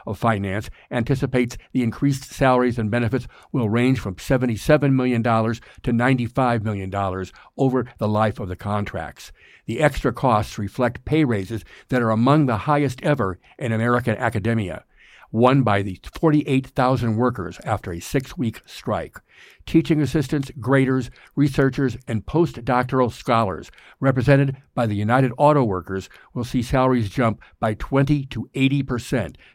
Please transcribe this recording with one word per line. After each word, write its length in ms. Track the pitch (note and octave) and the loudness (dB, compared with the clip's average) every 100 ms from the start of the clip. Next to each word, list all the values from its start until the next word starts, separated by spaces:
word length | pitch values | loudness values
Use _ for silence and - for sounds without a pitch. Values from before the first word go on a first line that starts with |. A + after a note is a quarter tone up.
| - | -10
of 100 | G#2 | -2
Finance 540 | A#2 G#2 G2 G2+ - - - | 0 0 -2 -4 -8 -14 -8
anticipates 680 | B2+ B2+ C3+ - B2+ B2 - - | -4 -2 -2 0 0 -2 -6 -6
the 100 | C3 | -2
increased 400 | A#2 - C#3 C3+ | -2 0 -2 -2
salaries 560 | - - C3+ B2+ B2+ A#2 | -6 0 2 4 2 0
and 100 | G#2+ | -2
benefits 380 | A#2+ A2+ B2+ B2 - - | 0 0 -2 -6 -18 -8
will 180 | C3+ G#2+ | -2 0
range 300 | A#2 B2+ C3 | 2 2 2
from 180 | G2+ F#2 | -2 -6
seventy-seven 800 | - C3 B2 G#2+ - D3+ C#3+ C3 | 0 0 0 -2 2 4 4 2
million 260 | B2+ A#2+ | 2 0
dollars 400 | A#2 A2+ A2 A2+ - - | 2 2 0 -4 -10 -8
to 100 | - | -2
ninety-five 720 | A#2 B2 B2+ A2+ - B2+ A#2+ | 2 2 2 0 0 0 0
million 260 | G#2+ G2+ F#2+ | -2 -4 -4
dollars 420 | G2 G2 F#2 F#2 - - - | -4 -2 -4 -8 -12 -12 -2
over 300 | C3+ B2+ B2 - | 0 0 -4 -4
the 80 | G#2+ | -2
life 320 | G#2+ A2 A2+ | 0 0 -2
of 100 | F#2 | -8
the 60 | F2+ | -8
contracts. 760 | G2+ G#2 G2+ F2+ D#2 - - - - - - | -4 -4 -4 -8 -10 -14 -20 -20 -20 -16 -8
The 120 | A2+ | 0
extra 320 | D3+ - C3+ | 0 0 -2
costs 460 | A#2+ C3 G#2+ - - | 0 2 2 0 -6
reflect 480 | G2+ - B2 - - | -8 -2 -2 -2 -2
pay 180 | D#3 | 0
raises 400 | C#3 G#2 G2 A2 - - - | 2 0 -4 -8 -10 -18 -4
that 120 | B2+ | 0
are 100 | A2+ | 2
among 340 | A2 B2+ D#3 C3+ | 4 4 4 4
the 120 | G#2+ | 0
highest 460 | D3+ D3 C#3 - | 0 0 0 -2
ever 360 | D3+ C#3+ F#2+ F2+ _ - | -2 0 -2 -6 _ -8
in 120 | A2 | -4
American 440 | A2 A#2 B2 B2 G#2+ | 0 0 0 0 -2
academia, 720 | A#2+ A2 G#2+ A2+ F#2 D2+ - _ - - - | -2 -2 -2 -2 -2 -8 -14 _ -20 -20 -6
won 320 | A2+ B2 C#3 | 2 4 4
by 180 | A2 G2+ | 4 2
the 180 | G2+ F#2 - - | 0 -8 -14 -2
forty-eight 480 | E3 D3+ D3 C3 - | 2 2 2 0 -2
thousand 500 | - B2+ C3 A#2 A2 | 0 2 2 0 0
workers 420 | B2 B2 F2 - | 0 -2 -8 -8
after 280 | - G#2 G2 | -6 -4 -4
a 80 | E2+ | -10
six-week 640 | - C#3 C3 - A#2 - - | -4 -4 -4 -4 -4 -6 -12
strike. 520 | - - F#2+ D2+ - _ - - - - | -10 -4 -4 -6 -14 _ -20 -20 -20 0
Teaching 340 | E3 - D3+ | 2 2 2
assistants, 520 | C3+ D#3+ C#3 D3 C#3 - | 0 0 -2 -4 -6 -6
graders, 500 | A2 C3+ C3 C3 B2 - - - | 0 2 4 0 -4 -10 -6 0
researchers, 640 | C#3+ C#3 C3+ C#3 C3 G2+ - | 2 2 0 2 -2 -4 -6
and 180 | A2 - | -6 -2
postdoctoral 840 | D#3+ E3 B2+ A#2 B2 B2+ C3 A#2+ | 0 0 -2 -2 0 0 0 0
scholars, 600 | - - A2+ G#2 E2 - - - - | -2 0 0 0 -4 -12 -20 -20 -2
represented 560 | C3+ B2+ B2 C#3 C#3 C3+ _ - | 0 2 4 4 4 -2 _ -2
by 100 | A#2 | -2
the 100 | G#2 | 0
United 360 | G#2 B2+ B2+ B2 | 2 4 2 4
Auto 240 | D3 D3+ | 4 6
Workers, 440 | A#2 F#2 F2+ F#2+ - - - - | 2 0 -4 -8 -8 -16 -12 -10
will 80 | |
see 180 | - B2+ | -4 -4
salaries 480 | A2 C3+ C3 B2 G2+ | 0 2 2 2 0
jump 320 | - A#2 G#2 - - | 0 0 -2 -8 -4
by 140 | A2+ | -4
twenty 500 | G#2+ - C3+ C#3 D3 C3+ | -2 -2 0 2 0 -2
to 200 | A2+ - | -8 -6
eighty 300 | - C3+ C#3 | 0 2 2
percent, 520 | C3 A#2+ - A#2+ F2 - - | -2 -4 -4 -4 -4 -10 -20